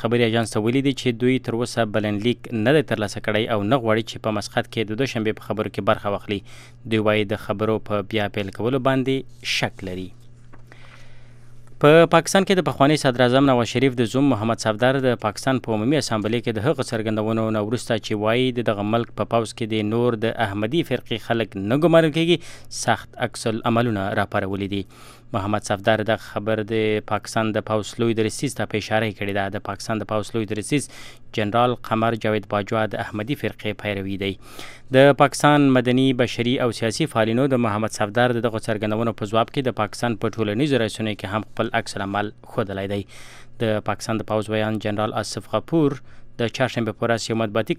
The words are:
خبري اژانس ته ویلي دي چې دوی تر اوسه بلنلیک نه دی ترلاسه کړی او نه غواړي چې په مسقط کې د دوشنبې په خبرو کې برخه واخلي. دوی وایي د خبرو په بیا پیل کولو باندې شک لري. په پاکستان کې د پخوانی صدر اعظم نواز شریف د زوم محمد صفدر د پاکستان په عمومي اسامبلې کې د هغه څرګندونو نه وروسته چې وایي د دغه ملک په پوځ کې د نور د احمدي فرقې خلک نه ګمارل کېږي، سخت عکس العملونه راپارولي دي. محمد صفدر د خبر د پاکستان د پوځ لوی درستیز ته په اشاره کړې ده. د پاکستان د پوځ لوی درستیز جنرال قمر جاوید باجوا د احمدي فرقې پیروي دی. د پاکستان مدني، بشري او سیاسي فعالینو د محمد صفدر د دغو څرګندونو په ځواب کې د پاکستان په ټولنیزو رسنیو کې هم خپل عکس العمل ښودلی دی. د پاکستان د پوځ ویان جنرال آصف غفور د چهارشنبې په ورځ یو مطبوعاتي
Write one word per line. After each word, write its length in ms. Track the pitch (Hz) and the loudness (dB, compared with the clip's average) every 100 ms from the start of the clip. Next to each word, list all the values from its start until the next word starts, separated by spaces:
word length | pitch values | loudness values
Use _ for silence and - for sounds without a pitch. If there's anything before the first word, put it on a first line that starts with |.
خبري 240 | 113 120 | 0 2
اژانس 280 | 113 117 110 | 4 2 2
ته 60 | 110 | 2
ویلي 180 | 110 135 139 | 2 2 2
دي 60 | |
چې 280 | 127 127 113 | 0 -2 2
دوی 160 | 123 131 120 | 2 2 0
تر 100 | 113 | -2
اوسه 240 | 120 - 110 | -2 0 0
بلنلیک 540 | 107 104 104 117 117 - | 0 0 0 0 0 -4
نه 220 | 117 110 156 | 0 4 4
دی 60 | - | 2
ترلاسه 320 | 107 104 107 - | -2 -2 -2 0
کړی 180 | 104 117 | 0 2
او 80 | 110 | 0
نه 140 | 101 135 | 2 2
غواړي 280 | 113 110 110 | 2 0 -2
چې 60 | - 110 | -4 -2
په 100 | 104 | -2
مسقط 320 | - 120 - | -2 -2 -2
کې 80 | 117 104 | -4 -4
د 100 | 110 | -2
دوشنبې 320 | 135 117 107 101 | -2 0 -2 -4
په 80 | - | -6
خبرو 240 | 104 104 | -4 -4
کې 60 | - 110 | -2 0
برخه 240 | 107 104 98 | 0 0 -4
واخلي. 240 | - 101 - - - - 113 | -4 -6 -6 -16 -20 -18 -2
دوی 160 | 110 107 | 2 4
وایي 160 | 107 101 | 4 2
د 80 | 104 - | -2 -4
خبرو 300 | 101 110 107 - | -2 0 0 0
په 180 | 104 98 | -2 -2
بیا 140 | 110 101 107 | -2 -2 -2
پیل 160 | 98 - | -6 -4
کولو 240 | 113 135 127 | -2 0 2
باندې 640 | 131 131 135 - - - - | 2 0 -2 -6 -10 -6 -2
شک 280 | 123 - 92 | -4 -6 -10
لري. 180 | 92 92 - - - - - - - - - - - - - - - - - | -8 -10 -14 -20 -20 -18 -18 -18 -18 -20 -18 -18 -16 -18 -18 -18 -18 -16 4
په 260 | 147 165 160 | 8 8 8
پاکستان 320 | 165 - 196 | 6 4 2
کې 140 | 185 185 | 4 2
د 60 | |
پخوانی 320 | 147 - 139 156 | 2 4 4 4
صدر 220 | 135 120 | 2 4
اعظم 220 | 123 131 139 | 4 6 6
نواز 200 | 123 110 | 4 2
شریف 220 | 123 135 120 | 2 2 2
د 100 | 110 | 0
زوم 140 | 131 143 | 2 2
محمد 320 | 107 110 110 | 2 0 0
صفدر 340 | 113 107 123 135 | 0 2 2 4
د 100 | 127 113 | 2 0
پاکستان 400 | 107 - 135 127 - | -2 -2 -2 0 0
په 100 | 107 | 0
عمومي 200 | 117 151 | 2 0
اسامبلې 420 | - 110 107 117 | 0 -2 0 -2
کې 120 | 120 110 | -2 0
د 100 | 120 | 0
هغه 180 | 143 - | 0 -2
څرګندونو 560 | 110 110 107 107 113 113 110 | -2 -2 0 0 0 0 0
نه 60 | 104 | -2
وروسته 280 | 117 - 110 | -4 -2 -4
چې 200 | - 107 | -2 -2
وایي 260 | 107 120 127 120 | 0 0 0 0
د 80 | 113 | -2
دغه 160 | 101 104 | -2 0
ملک 200 | 117 - - | -2 -2 -4
په 80 | 101 | -2
پوځ 240 | 117 110 - | 0 -2 -6
کې 100 | 110 | -4
د 160 | 110 104 | -2 -2
نور 260 | 117 123 110 | 0 0 0
د 100 | 113 - 107 | -2 -2 -2
احمدي 360 | 101 110 165 139 | -2 -2 -2 -2
فرقې 380 | 123 - 117 - | -4 -4 -8 -2
خلک 280 | 117 110 98 | -2 -2 -4
نه 160 | 101 143 | 0 2
ګمارل 280 | 165 165 160 165 | 6 6 6 2
کېږي، 200 | 165 165 - - - - | 2 0 -2 -16 -14 -4
سخت 340 | - 110 - - 120 | 0 0 -2 -6 -6
عکس 220 | - 117 | -4 -4
العملونه 520 | 110 117 117 123 104 98 107 | -2 2 2 2 0 -2 -2
راپارولي 480 | 98 104 95 98 98 | 0 -2 -2 -4 -2
دي. 80 | 101 95 - - - - | -4 -6 -14 -20 -20 -6
محمد 320 | 107 98 104 - | -4 -2 -2 -2
صفدر 340 | 101 107 107 107 | 0 2 2 2
د 100 | 104 | -2
خبر 380 | - 110 104 110 104 | -2 -6 -2 -2 -2
د 160 | 110 107 107 - | 0 0 0 -2
پاکستان 420 | 104 - 113 110 107 | -4 -2 -2 0 -2
د 80 | - | -2
پوځ 360 | 110 101 - | -2 -2 -2
لوی 120 | 117 110 | 0 2
درستیز 340 | 107 - 139 - | -2 -2 -6 -4
ته 120 | 104 | -4
په 120 | 107 | -4
اشاره 280 | - 110 110 95 | 0 0 0 -4
کړې 160 | 101 101 | -4 -2
ده. 60 | 98 101 | -4 -6
د 80 | - | -8
پاکستان 340 | 98 - 110 | -8 -6 -6
د 80 | 101 | -2
پوځ 240 | 107 101 117 | -4 -2 -4
لوی 120 | 104 | -4
درستیز 360 | 107 - 147 - - - - - - | -6 -2 -2 -2 -12 -18 -18 -8 -2
جنرال 380 | 104 117 123 117 - | 0 4 2 0 -2
قمر 280 | 110 113 113 | 0 2 0
جاوید 260 | 110 107 104 | 0 -2 0
باجوا 280 | 104 98 113 107 | -2 0 -2 -2
د 80 | 110 | -4
احمدي 340 | - 107 110 143 | -6 -6 -6 -4
فرقې 360 | 107 - 107 101 | -4 -4 -6 -4
پیروي 340 | 107 98 98 98 | -4 -4 -4 -2
دی. 80 | 98 95 - - - - - | -4 -4 -12 -16 -16 -16 2
د 180 | 131 139 127 | 8 8 8
پاکستان 480 | 139 - 147 147 139 | 4 6 6 8 6
مدني، 320 | 127 120 127 131 123 | 6 4 4 4 2
بشري 320 | 117 - 120 131 | 0 0 0 2
او 20 | 123 104 | 0 0
سیاسي 280 | 113 - 160 | -2 0 0
فعالینو 320 | 113 110 117 143 | 2 2 2 2
د 100 | 127 117 | 2 2
محمد 300 | 104 110 - | 0 -2 -2
صفدر 360 | 104 117 123 117 | 0 2 2 2
د 60 | 117 | 0
دغو 160 | 107 | -2
څرګندونو 500 | - 104 107 107 113 - | -2 -2 0 0 0 -2
په 100 | 104 | 0
ځواب 200 | 113 117 | 0 2
کې 160 | 143 123 | 0 -2
د 80 | 110 | -2
پاکستان 340 | 104 - 120 101 | -4 -2 -4 -2
په 120 | 113 110 | -4 -2
ټولنیزو 420 | 107 104 151 127 | -2 0 2 2
رسنیو 360 | 110 - 107 101 | 0 -2 -4 -4
کې 140 | 95 | -4
هم 140 | 107 - | -4 -4
خپل 200 | - 113 113 | -4 -2 -2
عکس 160 | - 101 | -2 -6
العمل 340 | 98 101 104 - - | -4 -2 -4 -8 -8
ښودلی 320 | - 101 98 98 | -6 -4 -4 -4
دی. 60 | 101 - - - - - - | -4 -6 -14 -18 -18 -16 -4
د 160 | 113 107 107 | -2 0 -2
پاکستان 320 | 101 - 110 | -4 -4 -4
د 60 | 104 | 0
پوځ 180 | 107 104 | -2 0
ویان 280 | 107 107 107 104 | -2 0 -2 -2
جنرال 300 | 104 110 113 | -2 -2 -2
آصف 260 | 104 113 - | -6 -8 -4
غفور 420 | 107 - 165 143 135 | -4 0 2 2 0
د 520 | - - - - 120 - | -10 -18 -14 -4 -4 0
چهارشنبې 420 | 123 120 110 - | -2 0 -4 -2
په 80 | 117 | 0
ورځ 240 | 113 - | 0 0
یو 80 | 113 | -2
مطبوعاتي 340 | 110 110 107 | 0 0 -2